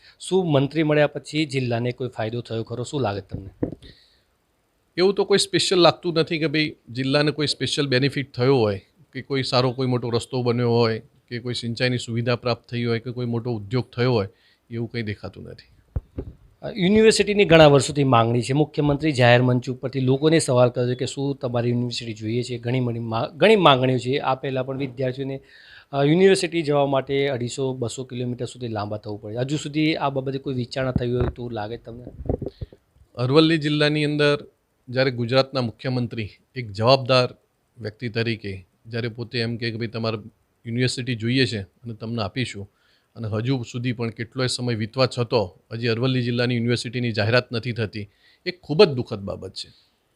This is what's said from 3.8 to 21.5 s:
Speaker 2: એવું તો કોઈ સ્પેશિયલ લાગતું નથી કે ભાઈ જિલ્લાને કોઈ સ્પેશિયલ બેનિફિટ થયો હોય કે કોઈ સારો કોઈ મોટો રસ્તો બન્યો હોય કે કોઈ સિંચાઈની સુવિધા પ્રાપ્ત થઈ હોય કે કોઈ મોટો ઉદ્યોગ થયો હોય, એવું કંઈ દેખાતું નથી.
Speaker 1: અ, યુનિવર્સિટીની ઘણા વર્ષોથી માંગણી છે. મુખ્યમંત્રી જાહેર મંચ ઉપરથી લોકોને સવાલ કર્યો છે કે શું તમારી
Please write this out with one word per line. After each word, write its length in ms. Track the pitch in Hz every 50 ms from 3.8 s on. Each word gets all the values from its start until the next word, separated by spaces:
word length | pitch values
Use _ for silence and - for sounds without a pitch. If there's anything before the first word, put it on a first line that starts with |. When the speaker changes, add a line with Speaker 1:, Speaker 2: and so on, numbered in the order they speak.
| - - - _ _ _ _ _ _ _ _ _ _ _ _ _ _ _ _ _ _ _ _
Speaker 2:
એવું 180 | 165 180 196 190
તો 100 | 202 196
કોઈ 140 | 196 202 190
સ્પેશિયલ 420 | - - - 165 - - 196 180
લાગતું 340 | 170 156 - - - 175 156
નથી 240 | 160 156 - 175 151
કે 80 | 160
ભાઈ 300 | 151 143 156 156 - - - _ -
જિલ્લાને 420 | 113 127 131 135 139 147 147 151
કોઈ 160 | 143 156 147
સ્પેશિયલ 400 | 127 - - 139 - - 156 143
બેનિફિટ 480 | 139 127 127 139 135 - 147 131 - -
થયો 220 | 123 123 135 139
હોય 240 | 127 110 104 98 95 - _ _ _ _ _
કે 100 | - 131
કોઈ 200 | 120 - 143 135
સારો 300 | 123 - 135 123 127 131
કોઈ 140 | 120 131 135
મોટો 240 | 127 123 123 127 120
રસ્તો 320 | 117 113 - - - 127
બન્યો 280 | 120 120 117 120 123 117
હોય 320 | 117 120 117 113 110 110 - _ _ _ _ _
કે 100 | 120 117
કોઈ 160 | 120 123 120
સિંચાઈની 440 | - 123 117 113 107 127 123 123 120
સુવિધા 380 | - - 113 120 117 123 120
પ્રાપ્ત 340 | 113 - 123 117 - _ -
થઈ 140 | 123 120 120
હોય 140 | 117 117 117
કે 120 | - 127
કોઈ 160 | 113 123 123
મોટો 240 | 120 117 117 113 123
ઉદ્યોગ 340 | 120 110 101 101 127 123 - - -
થયો 160 | 123 120 127
હોય, 160 | 123 107 98 98 - _ _ _ _ _ _ _
એવું 200 | 117 117 117 113
કંઈ 120 | - 120
દેખાતું 420 | 110 104 101 - - - - 95 92
નથી. 480 | 90 87 - - _ _ _ _ _ _ - - _ _ - - - - - - - _ _
Speaker 1:
અ, 80 | - 147 -
યુનિવર્સિટીની 680 | 220 175 185 214 220 220 220 208 - 196 202 208 208 196
ઘણા 220 | 160 165 165 156
વર્ષોથી 380 | 147 143 139 120 - 135 143 139
માંગણી 380 | 135 123 117 113 117 120 123
છે. 100 | 110 110
મુખ્યમંત્રી 600 | 131 151 151 151 - 156 147 147 143 135 156 160
જાહેર 300 | 139 120 123 120 120 123
મંચ 280 | 127 127 123 123 123 135
ઉપરથી 300 | 123 127 - 123 135 135
લોકોને 380 | 131 127 131 135 151 160 165 156
સવાલ 300 | - - 127 123 123 123
કર્યો 220 | - 131 123 123
છે 40 | 127
કે 120 | 127 131
શું 300 | 123 - 139 139 139 135
તમારી 340 | - - 123